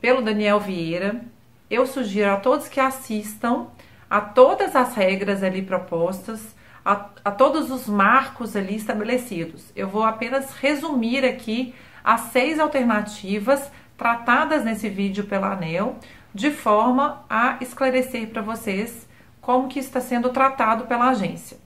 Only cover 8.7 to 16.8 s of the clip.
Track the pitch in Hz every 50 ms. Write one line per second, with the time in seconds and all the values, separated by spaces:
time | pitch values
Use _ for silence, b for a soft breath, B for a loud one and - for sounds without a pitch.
8.7 | 202 220 - - 226 214 208 226 247 254 240 - 196 165 165 160 - - - -
9.7 | - - 196 190 190 214 220 220 220 220 233 233 254 269 269 - - - - 277
10.7 | 302 277 285 330 294 247 226 226 240 277 262 247 214 - - 220 214 240 262 247
11.7 | B B B B B B B - 226 226 - - - 254 254 294 320 302 311 302
12.7 | 302 277 247 240 220 208 202 - - - - 185 202 214 202 226 277 277 - -
13.7 | B B B B B - - 233 233 233 233 240 240 269 311 294 311 294 226 220
14.7 | 226 208 - 214 196 190 202 202 190 208 202 202 202 196 190 202 196 190 165 160
15.7 | 165 175 208 247 254 B B B B B B B B 190 208 302 294 - - 226
16.7 | 208 208